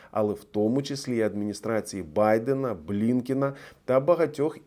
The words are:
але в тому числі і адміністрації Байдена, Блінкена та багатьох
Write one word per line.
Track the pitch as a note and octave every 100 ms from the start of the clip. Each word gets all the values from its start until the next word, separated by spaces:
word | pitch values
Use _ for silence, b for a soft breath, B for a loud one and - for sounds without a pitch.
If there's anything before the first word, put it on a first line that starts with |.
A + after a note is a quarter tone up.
| B
але | G#2+ G#2+
в | G2+
тому | - G#2 G#2+ C3
числі | C#3 C#3 C3+ A#2+
і |
адміністрації | G#2+ G2+ G#2 G2+ G#2+ A2+ G2 G2
Байдена, | E2 D#2 G#2+ A2 A#2+ C3+ C3
Блінкена | G2 D#2 G2+ A2+ B2 B2 C3+ C#3 C3+ B B
та | - C3
багатьох | D3 E3+ D#3+ - D3 D#3